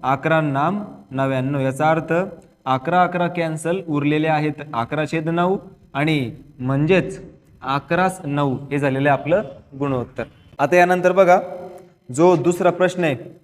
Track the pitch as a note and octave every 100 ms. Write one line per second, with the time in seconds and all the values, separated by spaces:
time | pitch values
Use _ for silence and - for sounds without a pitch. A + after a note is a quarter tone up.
0 | B2+ C3+ D#3 D#3+ D3+ C3+ D#3 G3+ G#3 -
1 | - C3 C3+ C3 C3 C#3+ C3+ C3 D3+ D#3+
2 | E3 E3 F#3+ - - _ - C3 C#3+ F3
3 | F3+ F3+ E3+ F3 E3 D#3+ D#3+ F#3 F3+ D3
4 | C#3+ D3+ D#3 D#3 D3+ D3 D3 A#2 A#2 D3+
5 | D3+ E3 D#3+ E3+ F3 G3+ - - - C#3
6 | D3+ D3+ B2 - - - B2+ C#3 D3+ F#3
7 | - - - - _ - B2+ C#3 - E3+
8 | F#3 F3+ C#3+ C#3+ C#3+ A#2+ C3+ C#3+ C#3+ C3
9 | C#3+ C3+ C3+ F3+ A3 - - C#3 C#3+ C3
10 | A#2 - A2+ _ - - D3 F3+ F3 F3+
11 | F3+ F3+ F3+ F3+ - - - - - _
12 | _ B2 F3 F3 C#3+ F3 F#3 F3 F3+ F3+
13 | E3 B2 - -